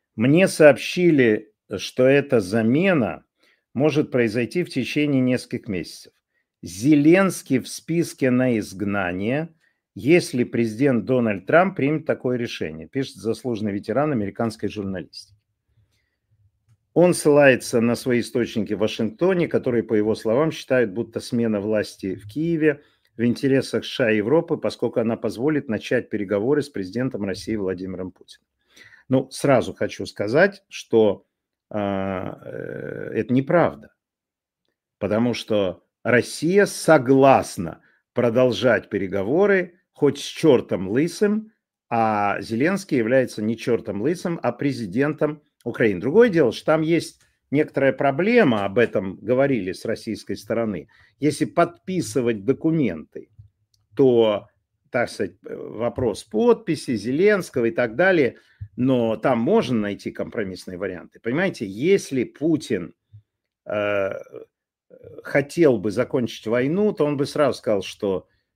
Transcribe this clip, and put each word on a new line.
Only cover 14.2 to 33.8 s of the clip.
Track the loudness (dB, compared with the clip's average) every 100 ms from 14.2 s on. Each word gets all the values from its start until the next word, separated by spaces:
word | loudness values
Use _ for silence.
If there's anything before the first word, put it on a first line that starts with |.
| -4 -4 -6 -4 -8
журналистики. | -6 -8 -8 -10 -18 -20 _ _ _ _ _ _ _ _ _ _ _ _ _ _ _ _
Он | 4 4
ссылается | 4 4 6 6 6 2 0
на | 0
свои | 0 -2 -2
источники | -2 -4 -2 -4 -4
в | -2
Вашингтоне, | -2 -2 -4 -2 0 0 0
которые, | -2 0 -2
по | 0
его | 0 0
словам, | 0 0 0 0
считают, | -4 -2 0 0
будто | -2 -6 -8
смена | -4 -2 0 0
власти | 0 -2 -2 -6 -8 -8
в | -10
Киеве | -6 -4 0 0 0 _ _ _ -4
в |
интересах | -2 0 0 0 0 -4 -6
С |
Ш | -2
А | 0
и | 0
Европы, | 2 0 0 -4
поскольку | -4 -4 -4 -2
она | -2 -2
позволит | -6 -4 -2 -2 -4
начать | -6 -2 -4 -2
переговоры | -6 -2 -2 0 0
с | -2
президентом | -8 -8 -6 -6 -4
России | -6 -6 -6 -4
Владимиром | -4 -6 -8 -10 -12
Путиным. | -14 -20 -20 _ _ _ _ -20 -20 -2
Ну, | -2 -2
сразу | -2 2 4 2
хочу | -4 -6 -6 -12
сказать, | -8 -2 2 2 0 _
что, | -18 0 4 4 0 _ _ _ _ _
а, | -6 -4 -4 -4 -6 -8 -12
э, | -14 -12 -10 -10 -10 -10 -6
это | -2 2
неправда, | 2 4 2 2 0